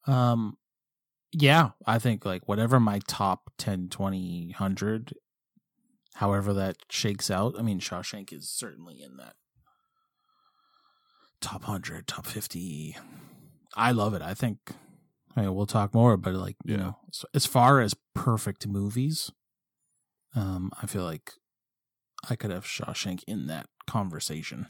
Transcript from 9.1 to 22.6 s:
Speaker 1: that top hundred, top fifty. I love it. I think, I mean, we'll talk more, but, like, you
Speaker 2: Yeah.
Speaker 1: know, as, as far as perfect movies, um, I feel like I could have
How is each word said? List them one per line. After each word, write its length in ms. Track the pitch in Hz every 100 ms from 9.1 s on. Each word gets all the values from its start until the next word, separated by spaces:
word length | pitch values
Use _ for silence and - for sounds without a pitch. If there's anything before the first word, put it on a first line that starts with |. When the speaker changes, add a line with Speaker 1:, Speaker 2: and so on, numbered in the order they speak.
| 65
Speaker 1:
that 180 | 60 _ _ _ _ _ _ _ _ _ _ _ _ _ _ _ _ _ _ _ _ _
top 240 | - 98
hundred, 420 | - 98 - 80 -
top 200 | - -
fifty. 720 | 107 - 87 90 76 78 - - - - - - _ _ 107
I 140 | 117
love 220 | 120 104
it. 80 | 95
I 120 | 80
think, 240 | 95 123 101 - - - _ _ _ _ -
I 40 |
mean, 120 | 98
we'll 120 | 95 101
talk 280 | 110 101
more, 220 | 113 120 98
but, 180 | 95
like, 220 | 92 95 -
you 100 | - 104
Speaker 2:
Yeah. 40 |
Speaker 1:
know, 180 | 92 - -
as, 160 | - -
as 120 | 143 -
far 340 | - 135 139
as 140 | 107 - _
perfect 520 | - - 110 - - 104
movies, 640 | 101 101 117 139 160 - _ _ _ _ _ _ _ _ _ _
um, 360 | 117 98 92 92 -
I 60 | 104
feel 160 | 104
like 300 | 87 78 - - _ _ _ _ _ _ _ - -
I 60 | 120
could 140 | 104
have 120 | 90